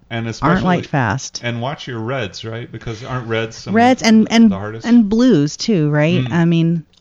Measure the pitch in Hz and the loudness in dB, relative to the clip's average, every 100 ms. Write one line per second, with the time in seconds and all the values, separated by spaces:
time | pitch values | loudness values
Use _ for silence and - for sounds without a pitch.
0 | - 117 117 110 139 185 185 175 - 143 | -10 -6 -6 -2 0 2 2 -2 -2 -2
1 | 113 117 - - 120 117 123 156 - 117 | 0 -2 -6 -10 -6 -6 -6 -8 -10 -8
2 | 110 135 101 - 113 113 120 113 - 107 | -6 -4 -6 -8 -12 -12 -12 -12 -10 -10
3 | 123 127 113 113 113 - - 214 240 254 | -8 -8 -4 -4 -4 -8 -2 2 2 2
4 | 226 220 214 226 226 196 208 226 226 240 | 4 4 4 4 4 2 -6 -8 2 4
5 | 202 220 254 165 147 - - 196 147 151 | 4 4 4 4 2 -2 -2 0 2 2
6 | 156 175 127 170 170 165 165 170 - _ | 2 0 0 2 2 2 2 0 -6 _